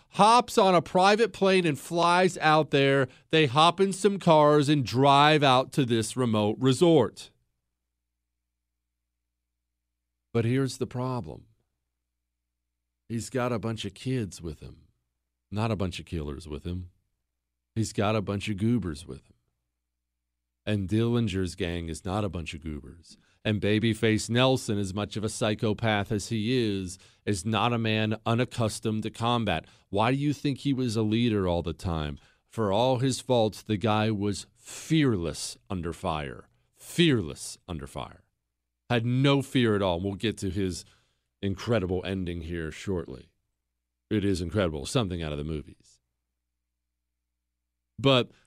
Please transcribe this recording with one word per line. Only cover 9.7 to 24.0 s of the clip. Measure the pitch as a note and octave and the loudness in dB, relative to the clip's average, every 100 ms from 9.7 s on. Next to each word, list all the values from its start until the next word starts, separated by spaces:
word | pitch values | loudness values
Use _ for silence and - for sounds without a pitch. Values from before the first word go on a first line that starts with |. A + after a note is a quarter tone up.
| _ _ _ _ _ _ | _ _ _ _ _ _
But | A#2 A2+ | -2 0
here's | B2+ C3+ - | 0 0 -4
the | A#2 | -8
problem. | B2 B2+ B2+ D#2+ A1+ - _ _ _ _ _ _ _ _ _ _ _ _ _ _ _ - | -6 -6 -6 -8 -14 -20 _ _ _ _ _ _ _ _ _ _ _ _ _ _ _ -10
He's | A#2 G#2 | -8 -6
got | B2+ B2 | -4 -2
a | A#2+ | -4
bunch | A2+ A2 G2+ | -4 -6 -10
of | |
kids | - B2+ C3 G2+ - | -10 -6 -4 -6 -8
with | E2 D2+ | -12 -12
him, | C2+ D#2+ _ _ _ _ _ _ _ | -16 -20 _ _ _ _ _ _ _
not | G2 A2+ | -4 -2
a | G2+ | -2
bunch | F#2+ E2+ | -4 -6
of | E2 | -8
killers | E2+ D2 C#2 D#2 | -8 -8 -10 -10
with | D2 | -10
him. | E2+ F2+ F2+ _ _ _ _ _ _ _ _ - | -8 -10 -12 _ _ _ _ _ _ _ _ -6
He's | G#2+ | -4
got | - G2+ A2 | -2 0 0
a | |
bunch | F#2+ G2+ G2+ | -2 -4 -6
of | G2+ | -2
goobers | A2 A#2+ F2+ D2 C#2 | 0 0 -2 -8 -12
with | C2 - | -18 -20
him. | _ _ _ _ _ _ _ _ _ _ _ _ _ - | _ _ _ _ _ _ _ _ _ _ _ _ _ -4
And | G#2+ F#2 | -4 0
Dillinger's | A2 A#2 A#2+ A2+ F#2 F#2 | 0 2 0 0 0 -4
gang | E2+ F2+ F2 E2 | -4 -4 -4 -6
is | D#2+ | -8
not | G2 G2 G#2 | -6 -4 -4
a | |
bunch | E2+ D#2 D#2+ | -6 -10 -10
of | |
goobers. | D#2+ D2+ B1+ D#2+ - - _ _ A2+ | -10 -10 -12 -20 -20 -20 _ _ -4
And | G#2 | -2
Babyface | G2+ G#2+ A2+ G#2+ | 0 2 0 0